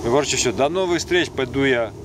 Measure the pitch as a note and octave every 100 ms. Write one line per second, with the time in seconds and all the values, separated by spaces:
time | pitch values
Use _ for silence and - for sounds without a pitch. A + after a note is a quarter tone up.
0 | A2+ C3+ C#3 C3 B2+ G2 C#3 F3 F#3 E3+
1 | - F3 D#3 - C3 B2+ C#3 A#2+ A2+ G#2+